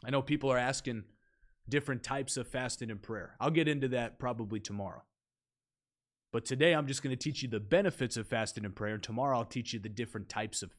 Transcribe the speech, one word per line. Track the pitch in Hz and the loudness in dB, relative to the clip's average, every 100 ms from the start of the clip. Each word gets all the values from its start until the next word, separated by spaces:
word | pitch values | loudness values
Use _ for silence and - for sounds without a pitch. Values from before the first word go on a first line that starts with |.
I | 117 | -2
know | 135 | 0
people | 135 147 139 | 2 2 4
are | 127 | 4
asking | 123 135 135 113 - _ _ _ - _ - | 2 0 -2 -6 -8 _ _ _ -20 _ -2
different | 143 139 127 | 0 2 -2
types | - 139 139 - | -2 -2 -2 -4
of | 120 | -4
fasting | 131 127 - 117 | -2 -2 -4 -6
and | 104 | -6
prayer. | - 110 87 - | -6 -6 -6 -2
I'll | 139 | 2
get | 165 151 | 4 4
into | 147 131 | 4 2
that | 123 117 - | 2 -2 -2
probably | 123 117 110 110 | -4 -2 -2 -4
tomorrow. | - 101 95 71 - _ _ _ _ _ _ _ _ _ _ _ _ | -4 -4 -6 -8 -16 _ _ _ _ _ _ _ _ _ _ _ _
But | 117 - | -6 -2
today | 131 160 156 | 4 6 6
I'm | 139 | 2
just | 135 | 0
gonna | 139 127 | -2 -2
teach | 156 139 | -2 -2
you | 127 | -2
the | 110 | -2
benefits | 104 175 196 - 123 117 | 4 6 6 2 -2 -2
of | 107 | -2
fasting | 117 107 - 104 | 0 -2 -2 -6
and | 95 | -4
prayer. | 107 | -4
And | 107 | -4
tomorrow | - 113 139 127 | -4 0 2 2
I'll | 107 | 0
teach | 131 113 | -4 -4
you | 113 | -4
the | 107 | -6
different | 107 117 110 101 | -6 -4 -6 -6
types | - 107 - | -4 -2 -4
of | 92 | -8